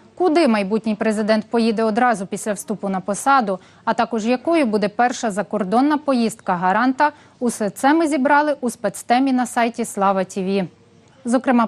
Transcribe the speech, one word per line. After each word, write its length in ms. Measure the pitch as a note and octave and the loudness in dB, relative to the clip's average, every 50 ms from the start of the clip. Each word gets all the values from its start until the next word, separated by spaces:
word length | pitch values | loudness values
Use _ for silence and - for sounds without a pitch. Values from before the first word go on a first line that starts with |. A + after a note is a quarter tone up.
| - - _ | -20 -20 _
куди 320 | - F4+ F4+ D4 F4 D#4 | 0 0 2 4 4 4
майбутній 480 | A#3+ A3 G#3 G3 F#3 A3 A3 - A3 G#3 | 4 2 0 0 -2 -2 -2 -2 -4 -4
президент 500 | - A3 A3 G#3 G#3+ G#3+ G3+ A3 A3 G#3+ - | -2 -2 -2 -2 -2 0 0 0 0 0 -2
поїде 340 | - A#3 A3+ A#3 G#3+ A3+ A3+ | -2 0 0 2 0 0 0
одразу 420 | A3 G#3 A#3+ B3 B3 A3+ F#3 F#3+ | 0 0 2 2 2 0 -2 -4
після 280 | - G#3+ F#3 - A3 G3 | -8 -8 -8 -6 -6 -8
вступу 360 | - - - G3+ - G3+ G3 | -8 -6 -8 -8 -6 -4 -4
на 100 | F#3+ F#3 | -4 -4
посаду, 600 | - G#3 G3 - - C4+ C#4 C4+ G#3+ G3 F#3 - - - _ - - | -4 -6 -6 -2 2 2 2 4 2 0 -4 -6 -8 -20 _ -8 -4
а 80 | A3+ A3 | -4 0
також 320 | - A3+ - A#3+ A3 G3+ | 0 -2 -2 -2 -4 0
якою 400 | A#3 B3 B3 - E4 E4+ D#4+ C#4 | -2 -2 -2 0 0 2 2 2
буде 240 | A3 G#3 G#3 G#3 G3+ | 2 0 0 -2 -2
перша 420 | - - A#3+ B3 B3 - B3 A3 | 0 0 0 0 0 -2 -6 -4
закордонна 680 | F3+ G#3 F#3 - G#3+ G3 F#3+ F#3 A3 B3 C#4 D4+ D4+ | -4 -4 -6 -4 -4 -4 -4 0 0 2 2 2 0
поїздка 580 | C#4+ D4+ C#4+ C4 A#3+ A3+ G#3+ - - - - F3+ | -2 -2 -2 0 0 0 -2 -4 -6 -4 -4 -4
гаранта, 560 | E3+ F#3 F#3 G3 A3 B3 C4 C4 - D4 D4+ D4 - - - _ - | 0 0 0 2 2 2 0 2 2 0 0 0 -6 -20 -20 _ -4
усе 300 | B3 A3+ - - G#3+ F#3+ | -4 -4 -2 -2 -4 -4
це 240 | - - C4+ C#4 D#4 | -4 0 2 2 4
ми 140 | E4 E4+ | 4 2
зібрали 480 | C#4 D#4 C#4 B3+ D4 D4 C#4+ D4+ D4+ C#4 - | 0 0 0 2 4 4 4 2 0 -2 -2
у 80 | B3+ A#3 | -4 -6
спецтемі 640 | - - - G3 - - - - A#3+ B3+ C#4 C4+ B3+ | -6 -4 -6 -6 -6 -6 -2 0 2 2 2 2 0
на 120 | B3 A#3+ | 0 -2
сайті 400 | - - B3 A3+ A#3 - A#3+ A3 | -2 0 -2 -2 -2 -2 -4 -8
Слава 380 | - - G3+ G3 G3 G3 F#3+ F#3 | -6 -2 0 0 2 2 0 -2
Т 180 | - - G3+ | -4 -4 -4
В. 260 | F3+ F#3+ G3 G3 F3+ C#3+ _ _ _ _ _ - _ _ _ _ - | -2 -2 -2 -2 -2 -4 _ _ _ _ _ -20 _ _ _ _ -4
Зокрема, 420 | A#3+ A#3+ B3+ - C#4 A#3+ A#3+ A3+ | -2 -2 0 0 2 2 2 2